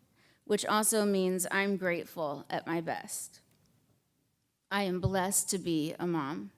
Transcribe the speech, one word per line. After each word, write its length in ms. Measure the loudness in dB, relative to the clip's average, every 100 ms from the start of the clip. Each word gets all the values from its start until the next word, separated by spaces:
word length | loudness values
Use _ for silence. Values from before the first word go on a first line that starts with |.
| _ _ _ _ -2
which 200 | 0 2
also 400 | 2 4 4 4
means 420 | 4 2 2 0
I'm 280 | 0 0 0
grateful 680 | 0 0 -4 -4 -4 -4 -4
at 180 | -4 -2
my 140 | -4
best. 580 | -2 -6 -6 -8 -10 -14 _ _ _ _ _ _ _ _ _ _ _ _ _
I 140 | 0
am 160 | 0 0
blessed 500 | 0 2 2 0 0
to 80 | -2
be 380 | 0 0 0 -2
a 80 | -2
mom. 440 | -2 -2 -6 -8